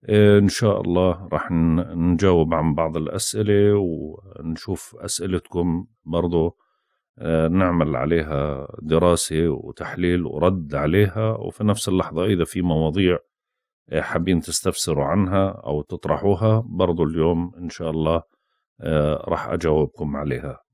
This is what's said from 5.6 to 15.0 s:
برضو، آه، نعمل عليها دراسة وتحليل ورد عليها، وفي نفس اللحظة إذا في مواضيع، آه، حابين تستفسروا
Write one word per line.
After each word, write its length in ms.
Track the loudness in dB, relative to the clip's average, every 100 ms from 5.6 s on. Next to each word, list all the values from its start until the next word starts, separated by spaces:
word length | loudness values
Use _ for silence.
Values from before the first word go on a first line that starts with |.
| -2 -2 -6 _
برضو، 520 | -6 -2 0 0 0 -4 _ _ _ _ _ _
آه، 300 | -2 2 2
نعمل 480 | 2 2 2 0 -2
عليها 720 | 0 0 0 -2 -4 -6 -10 -14
دراسة 680 | 0 2 4 2 0 0 0
وتحليل 760 | -2 -8 -12 -12 -4 0 0 -2
ورد 480 | 0 0 0 -4
عليها، 560 | -4 0 2 2 0 -4
وفي 340 | -4 -8 -4
نفس 240 | -2 0 0
اللحظة 360 | -2 -2 -2
إذا 200 | 0 0
في 180 | 0 -2
مواضيع، 560 | 0 0 0 2 2 0 _ _ _ _ _ _ _
آه، 100 | -6
حابين 400 | -4 -4 0 0
تستفسروا 640 | 0 -4 -4 -4 -4 -2